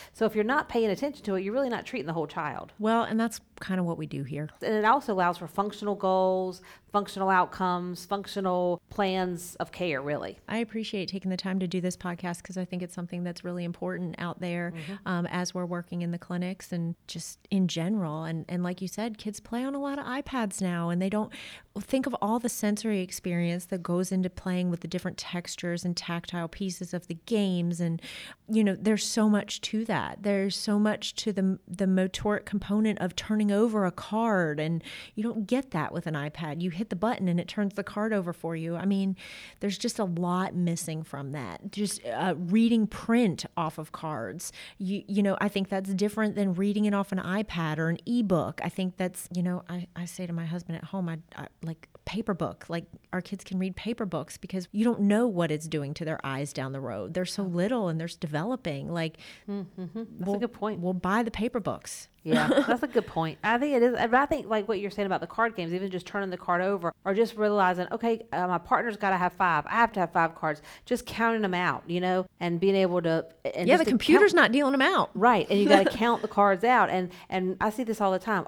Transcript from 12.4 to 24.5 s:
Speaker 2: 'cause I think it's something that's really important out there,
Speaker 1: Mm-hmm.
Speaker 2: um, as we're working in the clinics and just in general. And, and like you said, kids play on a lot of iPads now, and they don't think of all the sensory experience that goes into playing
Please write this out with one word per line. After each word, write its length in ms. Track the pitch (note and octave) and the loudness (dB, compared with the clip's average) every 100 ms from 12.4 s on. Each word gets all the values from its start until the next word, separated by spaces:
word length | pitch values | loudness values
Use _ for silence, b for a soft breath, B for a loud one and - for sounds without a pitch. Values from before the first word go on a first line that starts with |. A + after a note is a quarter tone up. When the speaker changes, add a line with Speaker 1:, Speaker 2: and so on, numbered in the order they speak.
Speaker 2:
'cause 140 | - F#3 | -8 -8
I 80 | F3+ | -6
think 160 | F3+ | -6
it's 120 | F3 - | -8 -8
something 280 | F3 F3 | -8 -6
that's 200 | F3 F3 | -6 -6
really 200 | F3+ F3 | -8 -6
important 520 | F3 F3 F#3 F3+ F3 - | -6 -4 -6 -4 -6 -6
out 220 | E3+ - | -8 -6
there, 320 | F3+ F3 F3 E3 | -6 -4 -4 -6
Speaker 1:
Mm-hmm. 180 | D3+ G3 - | -10 -8 -4
Speaker 2:
um, 180 | F3+ F3 | -2 -2
as 260 | F3+ F3+ | -2 -4
we're 120 | F#3 F3 | -4 -4
working 360 | F3 E3+ F3 | -6 -6 -6
in 100 | F3 | -4
the 60 | F3 | -6
clinics 540 | - F3+ F3+ F#3+ - | -6 -4 -4 -6 -8
and 240 | F3 E3+ F3 - | -4 -4 -6 -10
just 320 | E3 - - - | -12 -12 -14 -2
in 160 | G3 F#3 | 2 2
general. 560 | E3+ E3 A3 E3+ D#3 | 2 0 0 -2 -4
And, 220 | D#3+ D#3+ - | -4 -6 -4
and 160 | F3+ | -4
like 180 | F3 F3+ | -4 -4
you 60 | F#3 | -6
said, 300 | - A3+ G#3+ | -6 -6 -6
kids 220 | G#3+ G#3 | -8 -10
play 240 | - A#3 | -8 -6
on 120 | C4 C#4 | -4 -4
a 40 | |
lot 200 | C#4 C#4 | -4 -6
of 60 | A#3+ | -6
iPads 560 | B3+ C#4+ C4 G#3+ - | -6 -4 -2 -2 -2
now, 280 | F#3 F3 E3+ | -2 0 0
and 120 | F3 | 0
they 80 | F#3+ | 0
don't 220 | G#3 A#3 B B B - - | 0 -2 B B B -14 -12
think 260 | G#3 C4 C4 | -2 0 0
of 80 | A#3+ | -2
all 180 | G3+ A#3 | 0 0
the 100 | A#3+ | 0
sensory 520 | - G#3 G#3 A3+ G#3 | -2 0 0 0 0
experience 640 | F3+ - F#3 F3 E3+ F3 F3 | -2 -6 -2 0 2 0 -4
that 140 | F#3 | -6
goes 280 | E3+ F3 F#3 | 0 0 2
into 180 | F#3 F#3 | 0 0
playing 400 | - - | -4 -4